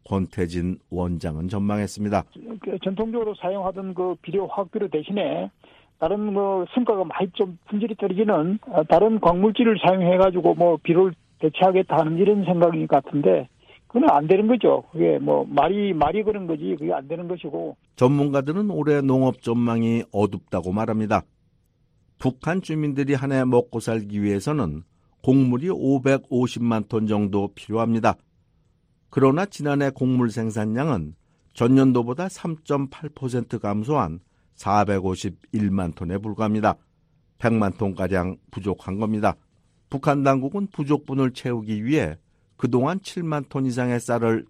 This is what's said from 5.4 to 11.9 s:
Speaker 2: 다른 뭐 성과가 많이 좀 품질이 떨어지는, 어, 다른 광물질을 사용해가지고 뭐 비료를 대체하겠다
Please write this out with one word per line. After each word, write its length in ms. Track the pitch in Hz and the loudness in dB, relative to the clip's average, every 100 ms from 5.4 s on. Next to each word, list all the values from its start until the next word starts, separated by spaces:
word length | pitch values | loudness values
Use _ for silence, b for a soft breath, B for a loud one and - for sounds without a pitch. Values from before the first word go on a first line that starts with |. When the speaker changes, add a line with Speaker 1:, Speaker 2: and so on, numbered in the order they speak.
| 196 - b b b _ | -6 -12 b b b _
Speaker 2:
다른 340 | 160 208 214 | -4 -2 -2
뭐 320 | 202 196 190 175 | -2 0 -2 -2
성과가 300 | - 233 202 | -2 0 0
많이 260 | 175 - 185 | -2 -4 -4
좀 260 | - 196 170 - | -2 -4 -6 -8
품질이 260 | 208 220 214 | -4 -4 -2
떨어지는, 600 | 196 185 214 180 165 208 | -2 0 2 2 0 -2
어, 200 | - 185 156 | -2 -2 4
다른 300 | 165 214 220 | 6 6 4
광물질을 560 | 170 175 208 208 233 208 - | 4 4 4 4 4 4 4
사용해가지고 680 | 190 175 180 190 180 165 160 | 4 4 6 6 4 2 4
뭐 220 | 175 160 | 4 4
비료를 320 | - 170 190 165 _ _ | 4 4 4 0 _ _
대체하겠다 560 | 156 - 185 185 185 | -2 2 4 4 2